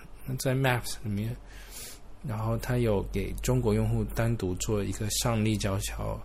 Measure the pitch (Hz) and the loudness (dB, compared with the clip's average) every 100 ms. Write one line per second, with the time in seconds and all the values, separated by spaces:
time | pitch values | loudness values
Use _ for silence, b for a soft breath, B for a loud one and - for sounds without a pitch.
0 | - - - 127 135 131 135 123 - - | -12 -12 -8 -2 0 4 4 4 0 -4
1 | 107 101 113 123 B B B B B B | -2 -2 -2 -4 B B B B B B
2 | - - 139 107 110 113 - 123 117 101 | -14 -10 -6 -2 0 0 0 2 4 4
3 | 95 98 95 92 - 127 117 107 110 113 | 2 -2 -2 -2 0 2 4 4 4 2
4 | 104 - 117 117 92 90 - 107 98 95 | 0 0 2 2 0 0 0 0 0 -2
5 | 104 - 123 113 107 104 101 95 - - | -2 0 2 2 2 2 2 0 -2 -4
6 | 104 107 | -4 -6